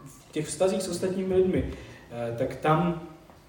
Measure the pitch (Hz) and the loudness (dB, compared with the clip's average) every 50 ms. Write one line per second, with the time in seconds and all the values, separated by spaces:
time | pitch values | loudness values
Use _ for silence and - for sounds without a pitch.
0 | - - - - - - - 156 156 - - - 185 190 196 - - 175 170 - | -18 -18 -20 -20 -20 -8 -6 -6 -4 -4 0 2 2 2 2 0 -2 -2 -4 -2
1 | 196 185 185 196 190 190 185 185 185 185 165 127 - - - - - - - - | -2 -2 -2 -2 0 2 4 4 4 6 4 2 0 0 -6 -10 -12 -16 -18 -20
2 | - - 120 120 120 117 117 131 131 - - - - 151 156 165 175 175 165 - | -18 -14 -8 -6 -4 -4 -2 -2 -2 -2 -4 0 2 4 4 4 4 2 0 -2
3 | - - - - - - - - - | -6 -14 -16 -20 -20 -20 -20 -20 -20